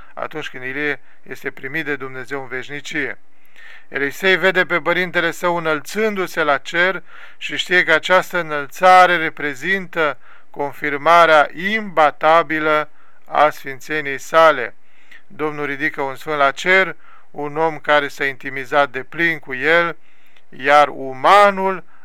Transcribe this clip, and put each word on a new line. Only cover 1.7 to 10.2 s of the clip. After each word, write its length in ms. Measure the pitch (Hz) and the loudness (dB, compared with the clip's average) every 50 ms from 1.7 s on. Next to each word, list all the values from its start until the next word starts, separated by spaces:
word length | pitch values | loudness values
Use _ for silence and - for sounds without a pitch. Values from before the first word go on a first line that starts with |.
| 139 160 156 | -6 -6 -4
de 120 | 139 147 | -4 -6
Dumnezeu 440 | 131 135 135 131 131 123 110 139 139 | -6 -6 -10 -10 -10 -10 -8 -8 -8
în 80 | 135 120 | -8 -8
veșnicie. 680 | 123 127 120 120 143 143 139 - - 156 139 120 101 - - - - - - - - - - - - - - - | -8 -8 -8 -8 -10 -10 -10 -8 -6 -6 -4 -6 -6 -10 -12 -16 -14 -14 -14 -14 -14 -14 -14 -14 -14 -16 -12 -8
Elisei 480 | - 135 139 139 127 - - 190 185 | -6 -4 -4 -4 -4 0 0 2 2
vede 300 | 165 165 190 180 185 180 | 4 2 2 2 2 2
pe 140 | - 175 170 | 2 0 -2
părintele 500 | 143 165 170 175 180 175 165 175 165 170 | 0 0 0 0 -2 -2 0 0 0 -2
său 260 | 156 - 180 180 170 | -2 -2 -2 -2 0
înălțându-se 840 | 170 165 156 156 147 147 - - 202 220 220 208 190 180 156 - 175 | 0 0 -2 -2 -2 -4 -6 -4 -2 -2 -2 -2 -2 -4 -4 -2 -2
la 160 | 160 147 143 131 | 0 2 0 0
cer 440 | - - - 170 180 185 190 175 - - - - - - - | -2 -2 0 0 2 2 0 -4 -8 -12 -14 -14 -14 -14 -12
și 200 | - - - 151 | -10 -10 -8 -6
știe 280 | 135 - - 180 180 165 | -6 -2 2 2 2 4
că 80 | 147 | 4
această 480 | 160 151 - - 185 185 165 - - 180 | 2 2 4 4 4 4 2 2 -4 -4
înălțare 760 | 165 156 151 147 143 135 - - 185 185 185 185 180 180 175 | -4 -4 -4 -6 -6 -6 -2 4 8 8 10 10 10 8 6
reprezintă 1040 | 170 160 156 - - 147 147 139 123 139 180 190 196 185 170 - 175 160 147 131 - | 2 0 -2 -4 -4 -6 -6 -6 -4 -4 -2 -2 -2 -4 -4 -2 0 0 0 -2 -4